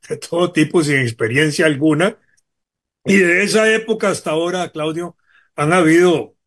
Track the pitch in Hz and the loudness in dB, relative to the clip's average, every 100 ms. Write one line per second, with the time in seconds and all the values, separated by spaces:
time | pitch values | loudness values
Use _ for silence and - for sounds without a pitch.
0 | - 156 - 170 175 165 151 185 147 139 | -12 -12 -8 -2 -2 0 0 2 0 0
1 | 123 113 113 127 156 147 160 139 156 151 | -2 -4 -2 0 0 2 0 2 0 2
2 | 185 214 _ _ _ _ _ _ _ _ | -2 -4 _ _ _ _ _ _ _ _
3 | - 196 175 180 202 202 220 220 220 220 | 0 2 4 2 0 0 2 0 -2 -4
4 | 208 170 - 156 170 180 165 156 156 160 | -2 -4 -4 -4 -2 -4 -8 -6 -6 -6
5 | 175 - _ _ _ - 147 180 160 165 | -10 -14 _ _ _ -6 0 2 4 4
6 | 180 156 110 _ | 4 2 -4 _